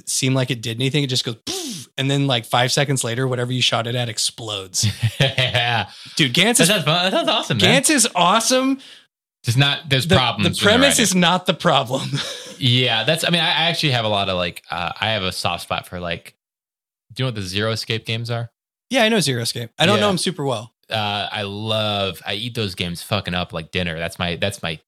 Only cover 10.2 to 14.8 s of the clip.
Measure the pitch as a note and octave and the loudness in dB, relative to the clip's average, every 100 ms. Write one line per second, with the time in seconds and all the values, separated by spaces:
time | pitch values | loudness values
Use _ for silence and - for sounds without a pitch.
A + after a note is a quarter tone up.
10.2 | B2 - F3+ - G#3 A#3 C#4 - G#3+ F#3 | 4 2 0 2 4 6 4 4 2 4
11.2 | E3+ F3+ - E3+ F3 C#3 A#2+ C3 B2+ C#3 | 4 2 0 0 2 2 0 -4 -4 -6
12.2 | - - - - B2+ B2 B2 A2+ A#2 D#3+ | -6 -10 -14 -2 2 4 2 2 2 0
13.2 | E3+ E3+ E3 D3+ E3 E3 D#3 B2 A2 G2+ | 2 0 2 2 0 2 0 2 0 0
14.2 | F#2+ F2+ F2 - - E2+ | 0 0 -2 -4 -8 -6